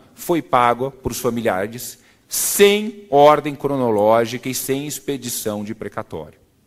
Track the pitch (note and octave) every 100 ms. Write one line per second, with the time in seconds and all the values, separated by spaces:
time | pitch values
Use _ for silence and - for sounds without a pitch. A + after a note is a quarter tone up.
0 | _ - - E3+ - C3 A#2+ A#2+ C3 -
1 | B2+ A#2 B2 A#2 A2+ F#2 G#2+ A#2+ - -
2 | _ _ _ - - - G3+ G#3 G#3+ -
3 | - C#3 D3 D3 D3 C#3+ C#3 C#3 B2 G#2+
4 | G#2 A2+ A#2 A#2+ C3 B2+ - C3+ D3 C3+
5 | - C#3 A#2+ - - G#2 G#2 A2 G2+ -
6 | G#2+ F2 D2+ - _ _